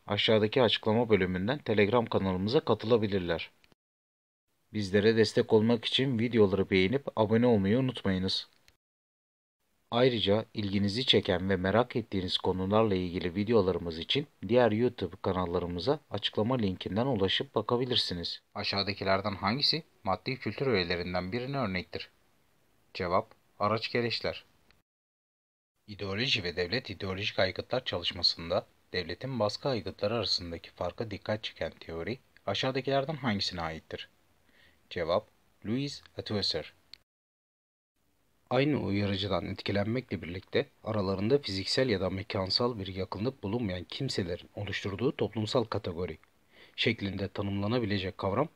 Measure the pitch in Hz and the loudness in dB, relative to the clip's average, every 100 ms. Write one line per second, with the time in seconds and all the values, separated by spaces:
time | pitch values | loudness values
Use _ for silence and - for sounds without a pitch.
0 | - 104 - 110 107 135 113 - 110 110 | -4 0 4 4 4 4 4 4 2 2
1 | 123 101 92 92 98 147 - 107 101 120 | 4 4 4 0 -2 -2 0 2 4 4
2 | 113 107 95 92 101 143 - 110 110 120 | 2 0 0 0 2 0 2 0 4 2
3 | 107 98 87 82 - _ _ _ _ _ | 4 0 0 -2 -4 _ _ _ _ _
4 | _ _ _ _ _ _ _ 107 98 101 | _ _ _ _ _ _ _ -6 0 4
5 | 104 113 107 - 117 110 113 117 - - | 6 6 4 4 6 6 6 2 2 0
6 | 135 117 120 117 101 95 92 95 92 131 | 2 2 2 6 6 6 4 4 4 2
7 | - - 104 113 123 113 95 120 131 - | -2 0 4 4 6 4 4 4 2 0
8 | 98 92 95 - - _ _ _ _ _ | 0 0 0 -2 -6 _ _ _ _ _
9 | _ _ _ _ _ _ _ _ - 117 | _ _ _ _ _ _ _ _ -4 4
10 | 127 117 92 104 110 - 101 98 101 104 | 4 4 2 2 0 -4 0 2 2 0
11 | 131 110 95 90 92 95 92 107 123 127 | 4 4 4 2 2 0 4 4 2 0
12 | 110 98 90 - - 92 95 107 113 95 | -4 -2 -2 -2 0 0 2 4 4 2
13 | 90 85 87 87 104 117 92 85 85 82 | 0 -2 -4 -2 2 4 4 2 -2 -6
14 | 82 139 160 - 98 120 120 107 123 - | -2 -2 -4 -6 2 4 4 4 0 0
15 | 90 92 104 92 87 87 87 87 98 151 | -6 -4 -2 0 0 -2 -2 -2 -2 -2
16 | - 98 - - 107 131 101 90 - 95 | -4 -6 -4 -2 0 0 0 -2 -4 -2
17 | 131 113 95 - 135 113 101 120 127 117 | 0 2 2 0 -2 -4 0 0 0 -2
18 | - 87 82 - _ - 95 95 92 98 | -2 -4 -8 -10 _ -8 -4 -2 -4 -2
19 | 95 95 101 98 98 127 143 156 - _ | 0 0 0 -2 -2 0 0 -2 -4 _
20 | 95 92 - 131 117 - 135 104 87 87 | -4 -4 -4 -6 -4 -2 0 0 0 -2
21 | 87 90 92 120 127 139 110 92 85 95 | -2 -4 -4 -4 -4 -4 -2 -4 -6 -10
22 | - _ _ _ _ _ _ _ _ - | -12 _ _ _ _ _ _ _ _ -6
23 | 90 92 - - _ - 104 113 - 123 | 0 0 -2 -10 _ -2 0 0 -2 -2
24 | 117 - 85 80 - _ _ _ _ _ | -2 -2 -4 -6 -12 _ _ _ _ _
25 | _ _ _ _ _ _ _ _ - 101 | _ _ _ _ _ _ _ _ -16 -8
26 | 98 98 135 - 90 85 87 120 - 95 | -6 -2 -2 -2 -2 -4 -2 -2 -4 -6
27 | 98 92 104 - 95 - - 127 - 90 | -6 -4 -4 0 0 -2 -4 -4 -4 -4
28 | - 92 85 - 82 90 - _ _ 92 | -4 0 0 0 -2 -2 -4 _ _ -6
29 | 82 87 131 127 104 - 147 120 92 - | -6 -6 -6 0 -2 0 -2 -2 -4 -4
30 | 104 117 101 - 87 85 - - 90 - | -2 0 0 -2 -4 -10 -10 -6 -6 -6
31 | 113 98 - 107 - - 82 - - 82 | -8 -6 -4 -4 -6 -6 -8 -8 -10 -8
32 | 82 127 _ _ - 101 131 131 131 135 | -6 -8 _ _ -4 -2 -2 -2 0 0
33 | 135 151 131 101 - 92 82 80 - - | 0 -2 -2 0 -2 -4 -6 -6 -10 -12
34 | - _ _ _ _ _ _ _ - 90 | -12 _ _ _ _ _ _ _ -12 -6
35 | 80 90 - _ _ _ 95 123 143 - | 0 0 -2 _ _ _ -6 -4 -4 -8
36 | - - - 107 92 78 76 - _ - | -16 -12 -4 -2 -2 -4 -6 -16 _ -20
37 | _ _ _ _ _ _ _ _ _ _ | _ _ _ _ _ _ _ _ _ _
38 | _ _ _ _ - 123 143 139 101 98 | _ _ _ _ -2 2 2 2 0 0
39 | 101 98 101 90 87 95 - 101 101 123 | 0 -2 -2 -2 -2 -6 -2 -2 0 -4
40 | - 98 80 92 - 117 - _ - 107 | -4 -8 -8 -10 -4 -2 -2 _ -6 -2
41 | 95 95 104 139 - 95 95 - 131 98 | -2 0 0 0 0 -6 -2 0 0 0
42 | 92 98 98 104 92 - 123 113 95 95 | -2 -4 -6 -4 -2 0 0 -2 -8 -6
43 | 92 82 113 135 101 117 110 90 87 - | -6 -4 -6 -6 -6 -4 -4 -6 -8 -6
44 | 135 - 87 87 - - 98 95 107 95 | -4 -4 -4 -6 -10 -10 -8 -6 -6 -4
45 | 127 - 104 113 107 127 113 101 - 82 | -2 -2 -4 -2 -2 -2 -2 -4 -6 -6
46 | 90 80 _ _ _ - - - 123 110 | -6 -8 _ _ _ -20 -14 -2 -2 0
47 | 98 95 98 - 101 101 101 123 110 101 | -4 -4 -6 -4 -4 -2 0 0 0 -2
48 | 92 - 101 104 160 | -4 -4 -2 -2 -4